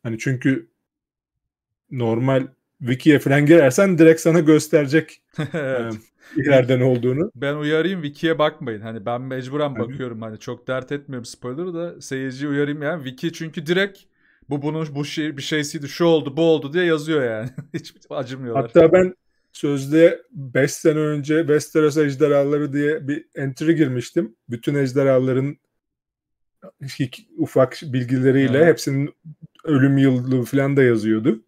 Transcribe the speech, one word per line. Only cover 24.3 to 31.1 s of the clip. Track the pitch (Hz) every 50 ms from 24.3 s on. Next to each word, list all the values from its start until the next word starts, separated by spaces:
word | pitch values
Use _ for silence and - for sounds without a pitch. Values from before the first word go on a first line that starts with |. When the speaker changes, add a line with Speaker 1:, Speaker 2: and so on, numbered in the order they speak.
| _ _ _ -
Speaker 1:
Bütün | 120 120 - - 143
ejderhaların | 143 139 131 123 143 135 135 131 127 131 131 127 131 135 143 151 _ _ _ _ _ _ _ _ _ _ _ _ _ _ _ _ _ _ _ _ _ - - _ _
hik-, | 143 131 - - 139 - - - _ _ _
ufak | - 156 - - 139 131 127 - - -
bilgileriyle | 151 120 127 120 120 131 127 127 135 131 135 135 127 123
Speaker 2:
Evet. | 139 165
Speaker 1:
hepsinin | 175 151 - - 147 135 139 143 147 _ _ _ 160 151 _ - - _ _ _
ölüm | 165 151 131 131 139 139
yılı | 139 135 135 127 123 123 131 131 131 120
falan | 110 - 139 139 139 143
da | 139 135
yazıyordu. | 123 117 110 104 110